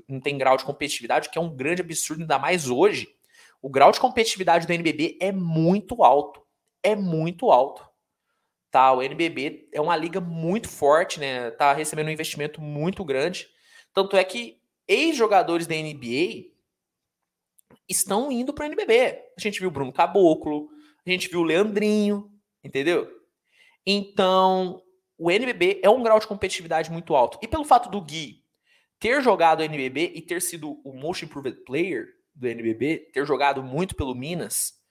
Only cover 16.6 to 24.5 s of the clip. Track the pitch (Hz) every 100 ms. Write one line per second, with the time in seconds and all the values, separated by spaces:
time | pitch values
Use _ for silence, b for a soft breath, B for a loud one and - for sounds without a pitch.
16.6 | _ _ _ _ _ _ _ _ _ _
17.6 | _ _ - 185 - 202 285 240 254 285
18.6 | 302 359 392 226 247 - - - 214 196
19.6 | 185 151 127 - 175 196 175 156 151 151
20.6 | B B B B 180 185 - 170 165 160
21.6 | 214 208 214 214 208 202 - _ _ _
22.6 | 139 135 143 165 - - _ _ b b
23.6 | b b - 202 196 - 185 185 190